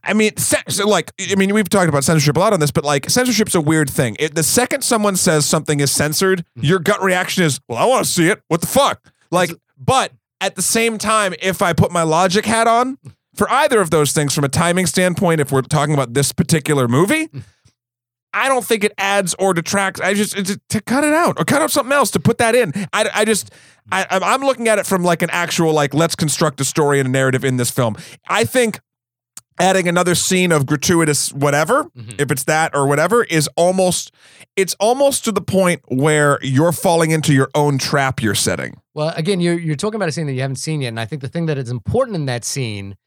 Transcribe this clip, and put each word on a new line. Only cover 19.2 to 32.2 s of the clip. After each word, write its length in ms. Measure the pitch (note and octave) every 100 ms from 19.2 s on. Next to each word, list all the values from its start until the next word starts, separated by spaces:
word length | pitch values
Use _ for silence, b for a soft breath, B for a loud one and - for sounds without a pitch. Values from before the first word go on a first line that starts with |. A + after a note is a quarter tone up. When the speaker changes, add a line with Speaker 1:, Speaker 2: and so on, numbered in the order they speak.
| F#3+ -
Speaker 1:
or 160 | F#3+ F3
detracts. 440 | E3 G3 F#3+ F#3
I 140 | F3+
just, 240 | G3+ G#3 G3
it's, 180 | G3 G3+ _
to 120 | G#3+
cut 220 | - B3+
it 120 | D4+ D4+
out 240 | E4+ -
or 60 | E3
cut 180 | C#4+
out 80 | D4+
something 200 | - A#3+
else 200 | C#4+ A#3+
to 80 | -
put 180 | F3+ A#3
that 160 | A#3
in. 180 | A#3+ G#3+ F#3+ F#3+
I, 160 | G3 G#3+
I 140 | - A3
just, 260 | G#3+ - b b b b
I, 140 | F#3 F#3+
I'm, 160 | F#3+
I'm 180 | F#3 B3+
looking 260 | C#4 C4 A#3
at 100 | G#3
it 80 | F#3
from, 180 | F#3+
like, 200 | F3 E3+
an 80 | E3+
actual, 420 | F3 E3+ - E3
like, 220 | D#3 C#3+ C#3+
let's 200 | E3 -
construct 460 | D#3 - D#3 C3+
a 20 |
story 360 | C3+ - C#3+ C#3
and 80 | C3+
a 20 |
narrative 320 | C3 C3+ B2+
in 140 | C3+ B2+
this 140 | B2
film. 240 | - A#2+ G#2 B B -
I 160 | F#3+
think 380 | A3+ C4 A#3 - _ _ _ _ _ - _ -
adding 280 | F3+ F#3+ F3
another 260 | F3 F3+
scene 380 | F3 - F#3 F3+
of 160 | D#3+ C3
gratuitous 680 | D3 - E3+ D#3+ C#3+ -
whatever, 520 | C#3+ C#3+ C#3+ D#3+ C4 F4+ -
Speaker 2:
Mm-hmm. 140 | G#2
Speaker 1:
if 100 | -